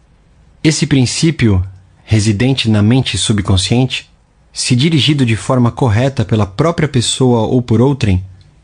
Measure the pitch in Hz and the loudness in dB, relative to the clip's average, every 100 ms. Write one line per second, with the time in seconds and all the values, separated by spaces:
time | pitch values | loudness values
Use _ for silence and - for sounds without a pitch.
0 | _ _ _ _ _ _ 156 151 151 139 | _ _ _ _ _ _ -2 0 0 2
1 | 120 - 165 - 117 95 92 - _ _ | 0 0 -2 2 2 2 -2 -10 _ _
2 | - 110 107 98 123 135 110 107 104 131 | -2 0 2 0 0 0 0 2 2 2
3 | 123 92 - 104 92 95 - 120 127 - | 0 -4 -2 -2 0 0 0 0 0 -4
4 | - _ _ _ _ - - 123 165 160 | -14 _ _ _ _ -8 -2 0 2 0
5 | 135 151 120 107 - 127 120 - 131 104 | 0 0 0 -2 -2 0 0 0 0 2
6 | 135 - 110 110 98 - 165 175 143 127 | 0 -2 -2 -2 -2 -2 -2 -2 -2 -2
7 | - - 131 120 110 127 117 110 131 135 | -4 0 0 2 0 -2 0 0 2 0
8 | 107 92 - - - _ | 0 -2 -4 -18 -20 _